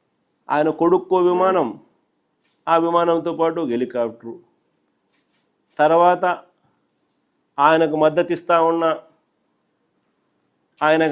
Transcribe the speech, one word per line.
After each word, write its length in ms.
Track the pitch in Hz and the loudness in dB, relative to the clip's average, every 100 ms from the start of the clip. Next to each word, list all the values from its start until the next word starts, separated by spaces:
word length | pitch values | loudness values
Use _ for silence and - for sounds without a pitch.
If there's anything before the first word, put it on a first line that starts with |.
| _ _ _ _ - | _ _ _ _ -4
ఆయన 200 | 147 156 156 | -2 0 0
కొడుక్కో 380 | 170 185 180 185 180 | 0 0 0 0 0
విమానం, 380 | 180 185 185 123 - _ _ _ _ _ _ _ _ - | 0 0 0 -2 -8 _ _ _ _ _ _ _ _ -2
ఆ 80 | 165 165 | 0 0
విమానంతో 480 | 170 170 170 170 160 | 0 0 0 -4 -4
పాటు 180 | 165 165 | -4 -4
ఒక 80 | 147 117 | -4 -4
హెలికాప్టరు, 600 | 123 123 117 110 117 110 _ _ _ _ _ _ _ _ _ _ _ _ _ - | -4 -4 -6 -8 -18 -20 _ _ _ _ _ _ _ _ _ _ _ _ _ -2
తర్వాత 460 | 151 165 175 180 180 175 - _ _ _ _ _ _ _ _ _ _ - | 2 4 4 2 -2 -4 -10 _ _ _ _ _ _ _ _ _ _ 0
ఆయనకు 380 | 147 160 160 156 | 2 4 2 0
మద్దతిస్తా 540 | 156 151 170 170 - 170 165 | 0 0 -2 -4 0 2 2
ఉన్న 140 | 165 165 151 - _ _ _ _ _ _ _ _ _ _ _ _ _ _ _ _ - | 0 -2 -4 -10 _ _ _ _ _ _ _ _ _ _ _ _ _ _ _ _ -4
ఆయన 220 | 151 160 160 | 0 2 2